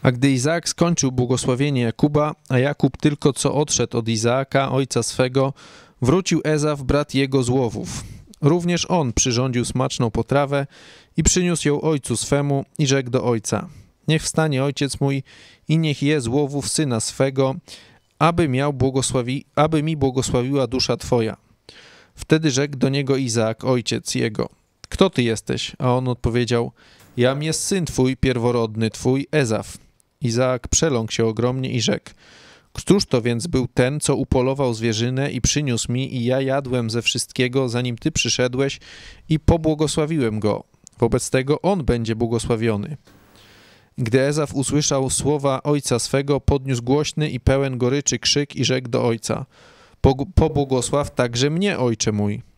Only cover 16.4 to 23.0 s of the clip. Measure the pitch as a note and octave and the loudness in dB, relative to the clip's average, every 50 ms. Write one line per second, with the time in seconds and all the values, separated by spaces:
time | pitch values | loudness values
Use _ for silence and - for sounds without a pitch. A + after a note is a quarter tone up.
16.4 | D3 C3+ C#3+ C#3+ B2 - - - D#3+ C#3 A#2+ A2+ G#2+ - - - C3+ C#3 C3+ C3 | 0 0 -2 -4 -4 -2 -2 0 0 0 0 -2 -2 -4 -2 0 0 0 2 2
17.4 | C3+ C3 C3 F3+ _ - - - - - - _ _ _ _ _ D3 D#3+ E3+ E3+ | 0 0 0 -4 _ -16 -20 -20 -20 -20 -20 _ _ _ _ _ 0 2 2 2
18.4 | F3 D3 B2+ B2+ C#3 D3 D3 B2+ B2 C3+ C3 C3+ B2+ - - C3+ A#2+ A#2+ C3 D3 | 0 2 2 0 0 0 0 0 0 0 2 0 -2 0 -2 -2 -2 -2 -4 -6
19.4 | - _ _ - D3 D#3 D#3+ D#3 D3 D#3 E3 D3+ C3+ C3+ B2 C3+ B2+ - - B2+ | -6 _ _ 2 2 2 2 0 0 0 -2 0 0 0 0 0 -2 0 0 0
20.4 | B2 B2+ C#3+ C#3 C3 A#2 B2 B2+ - - A#2+ A#2 - - C3 A#2+ A2+ A2 G#2 _ | 0 2 0 0 0 0 0 -2 0 0 -2 -4 0 0 0 0 0 -2 -4 _
21.4 | _ _ _ _ _ - - - - - - - - _ _ - - _ D#3 D#3+ | _ _ _ _ _ -20 -20 -20 -20 -20 -20 -20 -20 _ _ -20 0 _ 2 4
22.4 | D#3+ D#3 B2 B2+ C#3+ C#3+ C#3+ C3 - - C3+ C#3+ | 4 2 0 0 -2 -2 -2 -2 0 0 0 0